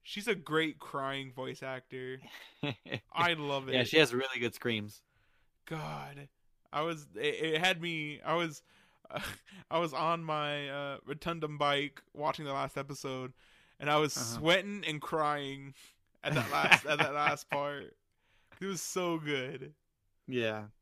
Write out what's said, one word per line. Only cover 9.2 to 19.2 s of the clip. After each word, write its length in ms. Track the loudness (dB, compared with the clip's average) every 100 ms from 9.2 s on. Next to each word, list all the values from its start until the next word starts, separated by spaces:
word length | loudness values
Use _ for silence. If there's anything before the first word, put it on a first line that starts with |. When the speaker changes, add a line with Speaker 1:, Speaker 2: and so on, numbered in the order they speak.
| -6 -10 -16 -20 -2
Speaker 1:
I 80 | 0
was 140 | 0
on 300 | 2 2 2
my, 440 | 0 0 0 -2 -4
uh, 260 | -4 -4 -6 -8
Rotundum 500 | -6 -4 -2 -4 2
bike 460 | 4 4 2 -6 _
watching 320 | -2 -2 0 -2
the 60 |
last 240 | -2 -2 -2
episode, 560 | -6 -6 -6 -6 -6 -12 -20 -20 _ _
and 100 | 4
I 100 | 6
was 180 | 6 2
Speaker 2:
Uh-huh. 240 | -2 2
Speaker 1:
sweating 420 | 6 6 4 -4 -4
and 120 | -4
crying 760 | -2 2 2 2 -2 -8 -12 -16 -20 _ _ _
at 100 | 0
that 160 | 2 2
last, 340 | 2 4 4
at 140 | 2 0
that 160 | 0
last 340 | 2 0 -2 -4
Speaker 2:
<laughs> 0 |
Speaker 1:
part. 440 | -4 -4 -8 -12 -18 _ _ _ _ _ -10
It 60 | -6
was 160 | -6
so 360 | -4 -2 0
good. 540 | 0